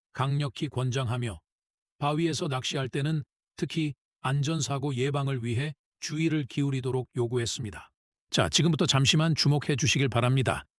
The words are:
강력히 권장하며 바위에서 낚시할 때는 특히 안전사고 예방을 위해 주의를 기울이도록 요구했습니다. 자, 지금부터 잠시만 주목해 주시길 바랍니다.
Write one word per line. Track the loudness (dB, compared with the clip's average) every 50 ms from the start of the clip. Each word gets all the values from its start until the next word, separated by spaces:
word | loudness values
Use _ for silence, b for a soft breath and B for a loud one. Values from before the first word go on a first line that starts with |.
| _ _ _
강력히 | -2 -2 0 0 0 -2 -2 -4 -4 -6 -4
권장하며 | -2 -2 -2 0 0 -2 -2 -2 -2 -2 -2 -4 -6 -10 -14 _ _ _ _ _ _ _ _ _ _ _
바위에서 | -2 0 0 2 0 0 0 -2 -2 -2
낚시할 | -2 -4 -4 -2 -2 -2 -4 -2
때는 | -2 -2 -2 0 -2 -2 -4 -8 _ _ _ _ _
특히 | -6 -6 -4 -2 -2 -2 -2 -4 -8 _ _ _ _
안전사고 | -4 -2 0 0 0 0 -2 -2 -2 -2 -4 -4 -2 -4 -2
예방을 | -2 -2 0 0 -2 -2 -2 -4 -4 -4
위해 | -2 -2 -2 -2 -4 -8 -10 _ _ _ _
주의를 | -10 -8 -4 0 0 0 0 0 -2
기울이도록 | -2 -2 -2 0 0 0 -2 -2 -2 -2 -2 -4 -4 _
요구했습니다. | -2 -2 0 0 -2 -2 -2 -4 -6 -6 -8 -10 -12 -16 -20 _ _ _ _ _ _ _ _
자, | 0 2 2 4
지금부터 | 4 4 4 4 4 2 2
잠시만 | 2 4 4 4 4 4 4 4 4 2
주목해 | 2 4 4 2 2 2 0 0
주시길 | 0 2 0 2 2 2 2
바랍니다. | 2 2 2 4 2 2 2 2 0 0 -4 -12 _